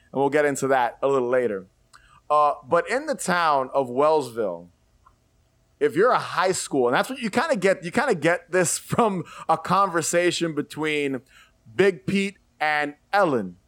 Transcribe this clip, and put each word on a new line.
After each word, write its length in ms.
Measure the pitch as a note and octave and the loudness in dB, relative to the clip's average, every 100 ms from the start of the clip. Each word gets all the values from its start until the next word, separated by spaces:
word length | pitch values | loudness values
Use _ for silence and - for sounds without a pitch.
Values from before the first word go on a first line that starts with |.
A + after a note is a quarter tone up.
| _ | _
and 80 | C3 | -2
we'll 120 | C#3 | 0
get 140 | D3 D3 | 2 2
into 220 | C3+ C3+ | 0 0
that 280 | C3+ A#2+ - | 2 0 0
a 40 | C3+ | 0
little 220 | C3+ B2 | 0 0
later. 380 | B2+ A#2+ G2 F#2 _ _ - _ _ - | 0 0 -4 -10 _ _ -20 _ _ 0
Uh, 260 | D3+ D3 - B2+ | 2 2 0 0
but 220 | E3+ E3+ | 0 0
in 160 | A#3+ D#4 | -4 -4
the 80 | B3 | -6
town 540 | - F3+ E3 C#3 C3 | -2 0 2 0 0
of 160 | C#3 B2+ | -2 -2
Wellsville, 800 | B2 D3 D#3 B2+ A2+ G#2 F2 F2 _ _ _ _ _ _ _ _ _ _ - | 0 2 2 -2 -4 -6 -6 -14 _ _ _ _ _ _ _ _ _ _ -2
if 160 | D3 C#3+ | -2 2
you're 160 | A#3+ | 2
a 80 | F#3+ | 2
high 320 | C3+ C#3+ F#3 | -2 -2 0
school, 360 | F3+ - C#3 A#2+ | 0 -2 0 2
and 80 | C#3+ | 2
that's 140 | G3+ | -2
what 100 | C4 | -4
you 80 | A3+ | -4
kinda 260 | A#3 D#4+ A#3+ | -2 0 0
get, 280 | G3 F#3 | 0 0
you 80 | E3 | -2
kinda 240 | A#3 C4+ F#3 | -2 0 0
get 360 | D#3 F3 - | 0 0 0
this 260 | F3+ F3 - | 0 0 -2
<laughs> 140 | - | -4
from 320 | - A3+ F#3 - - - | 0 0 0 -8 -8 -2
a 100 | D#3+ | -2
conversation 960 | - F#3 G3 E3+ D3+ F3 F3 - E3+ | 0 0 2 0 0 0 2 0 -4
between 680 | D3 C#3+ - D#3 D3+ C#3+ C3 - - _ _ - A2 | -4 -8 -6 -4 -2 -2 -6 -10 -20 _ _ -8 2
Big 300 | G3 F3 - | 2 2 -2
Pete 320 | G3 G3 F#3+ _ - | -2 -2 -6 _ -6
and 360 | D3+ D3+ D3 - _ | -2 0 -2 -6 _
Ellen, 420 | G3+ F#3 B2+ F#2+ F2 | 2 2 2 -2 -10